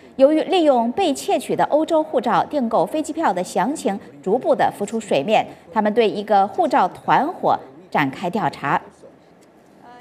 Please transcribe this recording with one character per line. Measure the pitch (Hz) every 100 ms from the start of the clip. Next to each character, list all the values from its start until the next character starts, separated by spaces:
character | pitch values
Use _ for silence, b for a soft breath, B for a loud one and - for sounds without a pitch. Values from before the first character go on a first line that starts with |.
| B -
由 | 269
于 | 311
利 | - 370
用 | 311 247 233
被 | 247 370
窃 | 262 - 339
取 | -
的 | 170 170
欧 | 294 320
洲 | 320
护 | 311 302
照 | 226 180 -
订 | 294 233
购 | 214
飞 | - 311
机 | 311
票 | 311 302
的 | 180
详 | 180 196 196 320
情 | 226 196 B -
逐 | 185 240
步 | 349 233
的 | 139 -
浮 |
出 | 202 226
水 | - 165
面， | 185 202 - B B
他 | 220
们 | 220
对 | 214 220
一 | 180
个 | 208 202 202
护 | 277 320
照 | 262 185
团 | - - 165 285
伙 | 381 165 120 - - -
展 | 202 139
开 | 131 180
调 | 208 151
查。 | - 139 160 - _ - - _ _ _ _ _ _ - -